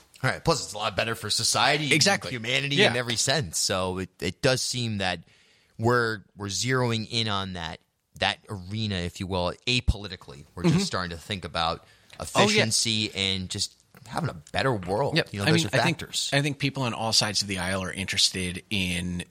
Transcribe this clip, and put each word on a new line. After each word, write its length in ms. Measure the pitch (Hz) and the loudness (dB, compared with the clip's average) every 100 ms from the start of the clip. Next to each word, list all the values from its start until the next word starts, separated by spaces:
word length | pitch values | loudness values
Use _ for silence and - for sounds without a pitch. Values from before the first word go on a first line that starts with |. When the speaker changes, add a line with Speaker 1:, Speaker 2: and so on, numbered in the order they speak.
| _ - | _ -6
Speaker 1:
All 80 | 131 | -4
right. 140 | 87 | -2
Plus, 180 | - 165 - | 0 -2 -2
it's 80 | |
a 40 | 104 | -4
lot 200 | 110 98 | -4 -2
better 180 | 113 110 | -2 -2
for 140 | 107 | -2
society 560 | - 110 110 123 151 147 | 0 2 4 4 4 2
and 80 | |
Speaker 2:
Exactly. 380 | 156 196 196 - | 2 4 0 -2
Speaker 1:
humanity 440 | 123 113 135 139 143 | -6 -2 0 0 4
Speaker 2:
Yeah. 160 | 208 | 4
Speaker 1:
in 60 | 123 | 2
every 180 | 120 110 | -2 0
sense. 420 | - 147 90 - | 2 2 0 -2
So 420 | - 98 92 92 | 0 0 0 -2
it, 100 | 92 - | -6 -4
it 220 | 87 - | -6 0
does 200 | 131 127 | 2 2
seem 360 | - 123 117 104 | 0 -2 -2 -2
that 240 | 92 87 - _ _ _ _ - | -2 -2 -6 _ _ _ _ 0
we're, 420 | 113 123 117 107 - - | 4 4 2 -2 -10 -8
we're 120 | 101 | -6
zeroing 600 | 92 120 131 120 113 107 | -2 0 2 2 0 -2
in 200 | 113 110 | -2 0
on 240 | 98 95 | -2 -4
that, 260 | 90 80 85 _ _ _ - | -6 -8 -10 _ _ _ 0
that 200 | 98 - - | 0 0 -6
arena, 460 | 101 90 107 107 95 | -10 -8 -4 -2 -2
if 260 | 87 - | -4 -6
you 60 | 90 | -4
will, 260 | 92 87 - - | 0 0 -2 0
apolitically. 800 | 123 - 98 101 90 - 71 - | 0 0 -4 -4 -12 -14 -18 -16
We're 100 | - | 0
just 120 | 120 139 | 2 4
Speaker 2:
Mm-hmm. 80 | |
Speaker 1:
starting 280 | 190 95 87 85 | 2 -2 -2 -6
to 40 | |
think 220 | - 101 85 | -6 -6 -4
about 400 | 82 82 85 - - _ - | 0 0 -2 -8 -20 _ -12
Speaker 2:
Oh, 40 | - - | -2 4
yeah. 20 | |
Speaker 1:
efficiency 640 | 208 208 113 - 117 110 107 95 | 4 4 2 2 2 0 0 0
and 340 | 98 95 92 | -2 -2 -4
just 240 | 101 - _ _ - - | -4 -6 _ _ -20 -10
having 220 | - 156 | -4 -4
a 60 | 76 - | -6 -6
better 220 | - 127 | -2 0
world. 420 | 110 87 101 135 156 | 0 -2 0 0 0
Speaker 2:
Yep. 140 | - | -2
Speaker 1:
You 80 | 101 | 0
know, 60 | 101 | 2
Speaker 2:
I 60 | |
Speaker 1:
those 120 | 165 160 | 4 4
Speaker 2:
mean, 80 | |
Speaker 1:
are 60 | 131 | 2
Speaker 2:
I 40 | |
think, 160 | 123 156 | 2 0
Speaker 1:
factors. 300 | - - - | -4 -4 0
Speaker 2:
I 80 | 143 | 0
think 160 | 147 139 | 0 -2
people 260 | 139 135 | -2 -2
on 100 | 123 | -2
all 200 | 107 113 | -2 2
sides 280 | 110 110 98 | 2 2 0
of 40 | 101 | -2
the 120 | 95 | -2
aisle 240 | 90 95 | -2 -2
are 80 | 90 | -2
interested 720 | - 92 98 - 95 90 90 - | -4 -2 2 2 2 -4 -4 -4
in 540 | 101 90 87 90 87 - | -2 0 -2 -2 -4 -4